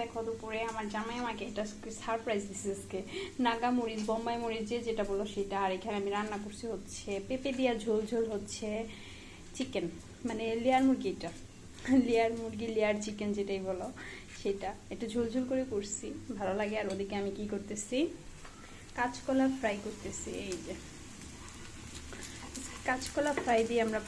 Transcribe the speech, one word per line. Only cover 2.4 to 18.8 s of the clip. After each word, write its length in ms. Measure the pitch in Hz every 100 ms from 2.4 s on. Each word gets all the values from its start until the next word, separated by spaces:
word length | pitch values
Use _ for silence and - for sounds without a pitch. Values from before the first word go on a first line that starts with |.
| 202
দিছে 180 | 185 202 190
আজকে। 220 | - 190 - 359 381 -
নাগা 260 | 240 226 240 247
মরিচ, 220 | 226 220 214
বোম্বাই 260 | 220 233 233
মরিচ, 220 | 233 220 214
যে 80 | 240 226
যেটা 160 | 220 202
বলো 140 | 196 208
সেটা। 220 | 202 196 196
আর 60 | 190 185
এখানে 200 | 220 208
আমি 100 | 202 208
রান্না 220 | 214 208
করছি 200 | 208 - 233
হচ্ছে 380 | 196 - - 208 196 196
পেঁপে 240 | 262 277 247
দিয়া 140 | 254 226
ঝোল 160 | 220 214 208
ঝোল 140 | 233 226
হচ্ছে 340 | 202 208 - 214 214 220 - - - - - - -
চিকেন, 300 | 262 190 170 - - - 233
মানে 160 | 220 226 226
লেয়ার 180 | 247 262 269
মুরগি 200 | 262 190
এটা। 160 | - 170 - - - - - - 262 233
লেয়ার 240 | 226 226 233
মুরগি, 260 | 226 208 226 214
লেয়ার 200 | 214 208
চিকেন 240 | 214 208 208 202
যেটাই 220 | 196 196 190
বলো 180 | 185 214 - - - - -
সেটা। 300 | 214 196 190 214 -
একটু 120 | 185 220
ঝোল 140 | 240 226
ঝোল 120 | 254 254
করে 140 | 262 262
করছি, 340 | 202 - - 220 - - 202
ভালো 140 | 190 202
লাগে। 160 | 208 214
আর 60 | 202
ওদিকে 220 | 190 202 202
আমি 100 | 196 196
কি 60 | 208
করতেছি? 460 | 202 - 208 - 254 339 - - - - - - -